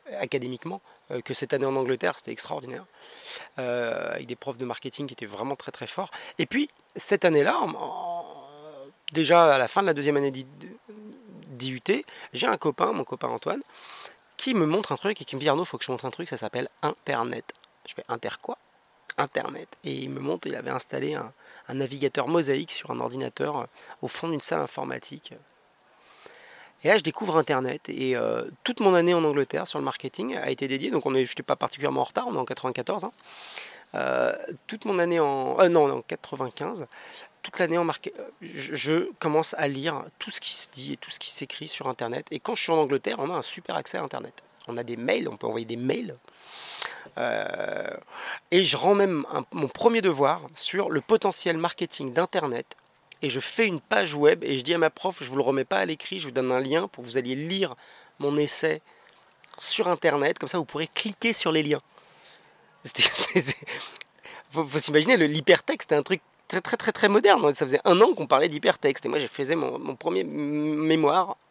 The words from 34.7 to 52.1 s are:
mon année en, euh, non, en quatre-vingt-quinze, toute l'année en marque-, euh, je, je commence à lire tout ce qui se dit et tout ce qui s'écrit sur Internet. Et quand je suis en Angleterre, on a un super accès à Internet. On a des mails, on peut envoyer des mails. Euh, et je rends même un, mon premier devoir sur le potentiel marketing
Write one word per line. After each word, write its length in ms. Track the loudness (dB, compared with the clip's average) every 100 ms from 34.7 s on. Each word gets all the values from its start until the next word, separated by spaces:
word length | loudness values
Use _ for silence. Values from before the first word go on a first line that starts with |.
| -8 -2
mon 120 | 0
année 220 | 2 2
en, 400 | 2 0 0 4
euh, 100 | 6
non, 200 | 6 4
en 120 | 2
quatre-vingt-quinze, 840 | -6 -10 -8 -8 -8 -6 -8 -8 -12 -16 -18 -18 -20 _
toute 160 | -8 -2
l'année 180 | 0 2
en 80 | 0
marque-, 260 | -2 -8 -12
euh, 100 | -16 -16
je, 340 | -16 -12 -8 -4
je 360 | 0 0 0 -2
commence 340 | 0 2 2 0
à 80 | -2
lire 360 | -2 -4 -6 -8 -12
tout 140 | -6
ce 100 | -4
qui 100 | 0 0
se 120 | 0
dit 200 | -4 -10
et 40 | -10
tout 140 | -8
ce 80 | -6
qui 100 | -2
s'écrit 380 | -4 -4 -8 -8
sur 200 | -6 -6
Internet. 380 | -4 -4 -6 -6
Et 80 | -8
quand 160 | -4 -2
je 80 |
suis 80 | 2
en 60 | 2
Angleterre, 400 | 4 2 0 -2
on 100 | -2
a 40 |
un 100 | -2
super 320 | -4 -6 -4 -4
accès 240 | -4 -6
à 40 |
Internet. 300 | -6 -8 -10 -16 -20 _ -10
On 80 | -8
a 80 |
des 140 | -6 -4
mails, 320 | -2 -2 -2
on 80 | -6
peut 80 | -6
envoyer 220 | -4 -6
des 80 | -4
mails. 420 | -2 -2 -4 -12 _ -20 -20 -16 -10 -8 -8 -10 -12 -4
Euh, 760 | -2 -2 -4 -6 -6 -6 -6 -10 -14 -14 -10 -10 2
et 160 | 4 4
je 100 | 4
rends 200 | 4 6
même 320 | 4 2 -2
un, 140 | -4 -4
mon 160 | -4 -4
premier 340 | 2 4 4
devoir 400 | 2 4 2 0 -6 -4
sur 340 | -4 -2 -2
le 100 | -2
potentiel 560 | 2 2 4 2 0 0
marketing 540 | -2 -2 -6 -6 -4